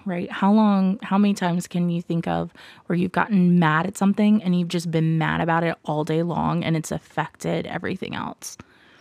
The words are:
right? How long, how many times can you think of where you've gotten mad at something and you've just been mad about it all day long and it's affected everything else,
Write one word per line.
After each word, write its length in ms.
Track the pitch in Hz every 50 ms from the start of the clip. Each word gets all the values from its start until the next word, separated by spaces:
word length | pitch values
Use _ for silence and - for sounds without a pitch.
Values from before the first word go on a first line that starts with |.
| -
right? 260 | 202 175 175 196 -
How 220 | - - 196 196 208
long, 460 | 220 214 208 202 190 190 185 190 -
how 160 | - - 190
many 160 | 208 202 202 202
times 340 | - 190 175 170 180 -
can 220 | - - 175 175 175
you 120 | 170 170
think 260 | - - 165 165 -
of 260 | 175 165 170 170 170 - - - - - - _
where 100 | - 180
you've 160 | 175 185 180
gotten 460 | - - - - 208 185 180 175 175
mad 300 | 175 165 151 151 160 175
at 100 | 190 -
something 460 | - 196 196 196 - 208 208 214 214 -
and 140 | 180 175
you've 100 | 175 175
just 240 | 170 - 175 165 170
been 260 | 160 160 160 160 160
mad 240 | 160 156 156 160 165
about 220 | 165 165 165 165 170
it 120 | 165 - - -
all 180 | - 151 151 151
day 180 | 156 156 160
long 420 | 170 170 156 151 156 156 160 170 -
and 140 | - 160
it's 140 | 156 156 -
affected 720 | 165 165 - - - 156 147 - - _ - 165 170 160 -
everything 480 | - - 170 - 95 190 - - - -
else, 440 | - - - - - - - - - - _ _ _ _ _ _ _